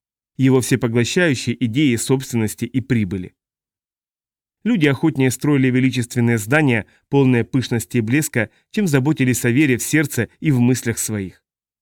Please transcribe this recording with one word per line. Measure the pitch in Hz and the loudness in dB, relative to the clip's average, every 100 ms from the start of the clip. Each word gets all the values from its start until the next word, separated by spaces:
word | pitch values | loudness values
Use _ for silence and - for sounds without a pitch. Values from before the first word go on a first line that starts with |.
| _ _ _ - | _ _ _ 0
его | 131 131 | 2 2
всепоглощающей | 120 120 120 117 117 185 175 123 - 120 | 2 -2 0 0 0 0 0 0 -4 -4
идеи | 120 117 151 113 | -4 0 0 0
собственности | - 135 135 117 107 - 117 | 0 -2 -2 -2 -2 -4 -6
и | 131 | -4
прибыли. | 107 120 95 95 90 - _ _ _ _ _ _ _ _ _ _ _ _ | -2 -2 -2 -6 -10 -18 _ _ _ _ _ _ _ _ _ _ _ _
Люди | 208 233 147 | -2 2 2
охотнее | 131 160 143 131 | 2 0 2 0
строили | - 147 147 131 | 0 0 2 2
величественные | 127 131 123 117 123 117 117 | 2 0 0 -4 0 0 0
здания, | 101 151 147 117 - _ _ | 0 2 2 0 -4 _ _
полные | 139 131 120 110 | 2 4 2 0
пышности | 135 113 120 - 123 | -2 -2 -4 -2 -2
и | |
блеска, | 107 143 151 123 104 _ _ | 0 -2 -2 -4 -6 _ _
чем | 214 196 | -4 0
заботились | 139 131 156 127 120 120 | 2 2 0 0 0 0
о | |
вере | 120 151 117 | 2 2 0
в | |
сердце | - 151 147 - 104 _ | 0 -2 -2 -4 -6 _
и | 160 | 0
в | 127 | 2
мыслях | 120 127 120 110 | 2 2 -2 -6
своих. | - 107 92 - _ _ _ _ | -6 -6 -8 -14 _ _ _ _